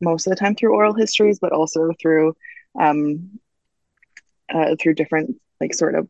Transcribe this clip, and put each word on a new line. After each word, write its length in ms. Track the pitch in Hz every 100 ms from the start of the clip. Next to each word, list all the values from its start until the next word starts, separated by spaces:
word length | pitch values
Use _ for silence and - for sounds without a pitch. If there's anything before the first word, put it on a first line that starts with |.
most 260 | 175 165 196
of 40 |
the 60 | 185
time 180 | 202
through 200 | 214 226
oral 200 | 214 214
histories, 440 | 214 214 - 208 196
but 140 | 180
also 380 | 156 160 160 165 165
through, 340 | 160 160 156 160 - - _ -
um, 580 | 156 147 147 151 185 208 _ _ _ _ _ _ _ - _ _ -
uh, 220 | 165 151 160
through 140 | 165
different, 420 | 156 151 160 156 - _ _
like, 140 | 151
sort 200 | - 160
of 140 | 147